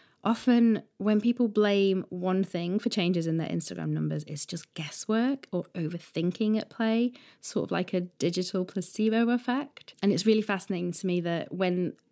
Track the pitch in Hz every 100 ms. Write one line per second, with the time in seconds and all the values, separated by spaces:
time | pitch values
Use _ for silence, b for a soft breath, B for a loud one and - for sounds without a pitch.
0 | b b 202 226 254 240 233 214 - -
1 | 202 214 240 240 233 214 208 202 196 190
2 | - 180 185 185 185 175 175 202 - -
3 | 175 175 165 165 - 170 - - 156 151
4 | 151 151 156 151 - 170 - - 151 -
5 | - 220 254 269 - 175 - 180 160 175
6 | - 165 175 - 214 214 - - 220 226
7 | 240 B B B - 165 165 175 180 185
8 | 180 - 175 175 180 190 185 190 - -
9 | 214 220 233 240 247 262 277 - - -
10 | 202 180 220 220 208 190 - 180 175 -
11 | 185 175 170 170 - 180 185 180 175 -
12 | _